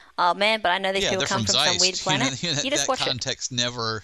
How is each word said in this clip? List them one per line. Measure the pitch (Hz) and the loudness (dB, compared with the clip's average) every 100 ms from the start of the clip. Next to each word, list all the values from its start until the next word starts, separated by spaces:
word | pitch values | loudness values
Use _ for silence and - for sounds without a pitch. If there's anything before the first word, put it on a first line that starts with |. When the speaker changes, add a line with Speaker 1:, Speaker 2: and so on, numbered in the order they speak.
| - - | -10 0
Speaker 1:
"Oh | 175 175 | 2 4
man, | 208 220 | 2 2
but | 190 | 2
I | 180 | 0
know | 190 | 0
these | 196 190 | 0 0
Speaker 2:
Yeah, | |
Speaker 1:
people | 190 | 0
Speaker 2:
they're | 143 | 0
Speaker 1:
come | 196 | 0
Speaker 2:
from | 104 - | 2 2
Speaker 1:
from | |
some | 147 - | 4 2
Speaker 2:
Zeist. | |
Speaker 1:
weird | 185 180 | 0 0
Speaker 2:
<laughs> | 185 | -2
You | - | 0
know, | 135 | 0
Speaker 1:
planet." | 131 | -2
Speaker 2:
you | 175 143 | -4 -2
know, | |
Speaker 1:
You | 262 | -2
just | 285 | -2
Speaker 2:
that | 277 | 0
Speaker 1:
watch | 254 | -2
it. | 143 | -2
Speaker 2:
context | 131 135 117 - | -4 -4 -6 -6
never, | 120 120 123 113 110 | -2 -2 -2 -4 -4